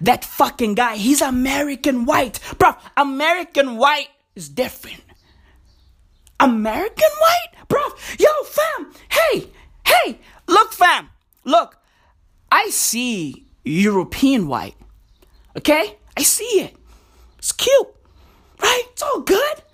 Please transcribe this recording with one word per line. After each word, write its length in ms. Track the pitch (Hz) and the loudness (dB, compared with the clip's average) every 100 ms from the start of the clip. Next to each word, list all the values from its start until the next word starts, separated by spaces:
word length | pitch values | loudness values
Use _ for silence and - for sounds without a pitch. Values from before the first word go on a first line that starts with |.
that 220 | - - | 0 0
fucking 520 | - - 262 - 226 202 | -4 0 0 0 -2 0
guy. 200 | 240 214 | -2 0
He's 260 | 208 285 | 0 2
American 840 | 285 254 262 277 294 277 302 254 240 | 0 0 -2 -2 -4 -2 -2 0 0
white. 340 | 311 254 - - - | 0 -2 -6 -10 2
Bruv, 200 | 359 - - - | 2 2 -4 -2
American 800 | 277 269 311 359 339 - 277 226 | -2 0 -2 -2 0 0 0 2
white 320 | 277 294 269 _ _ - | 2 2 -4 _ _ -20
is 120 | 147 | -10
different. 540 | - 247 - - - _ _ _ _ _ _ _ _ _ _ _ _ _ - | -6 -6 -8 -20 -20 _ _ _ _ _ _ _ _ _ _ _ _ _ 0
American 680 | 269 226 220 247 415 - 622 605 | 2 2 -2 -4 -6 0 0 4
white? 480 | 640 698 659 - - | 2 2 -4 -14 -4
Bruv, 500 | 494 523 - - - | -2 -2 -8 -14 2
yo, 100 | 466 622 - | 2 2 -4
fam, 460 | - 640 554 - - - | -2 -2 -4 -12 -20 -4
hey, 400 | - 640 466 - - - _ - | 0 0 -2 -6 -18 -20 _ 0
hey, 340 | 740 415 233 _ - - | 2 0 -8 _ -18 2
look, 260 | 381 440 | 2 2
fam, 360 | - 359 277 156 _ _ _ | 2 2 2 -4 _ _ _
look, 340 | - 320 277 _ _ _ _ _ _ _ _ | 0 0 0 _ _ _ _ _ _ _ _
I 180 | 311 427 | 0 0
see 800 | - - 226 247 214 151 - _ _ | -2 -4 -2 -4 -4 -8 -12 _ _
European 840 | - 160 202 196 165 - 269 262 156 | -4 0 2 0 -2 0 2 2 -2
white, 280 | 117 98 - - _ _ _ _ _ _ - | -6 -8 -16 -20 _ _ _ _ _ _ -4
okay? 400 | - 302 415 - _ - | 0 2 0 -10 _ -2
I 80 | |
see 380 | 294 - 440 392 | -2 -2 -2 -2
it. 140 | - - _ - _ _ _ _ | -2 -10 _ -20 _ _ _ _
It's 120 | - | -10
cute, 360 | - - 554 - _ _ _ _ _ _ - | -4 2 2 2 _ _ _ _ _ _ -2
right? 220 | 427 494 480 | 0 0 -4
It's 100 | - | -8
all 200 | 605 440 | -4 -4
good. 420 | - 392 571 622 _ | 0 0 0 -6 _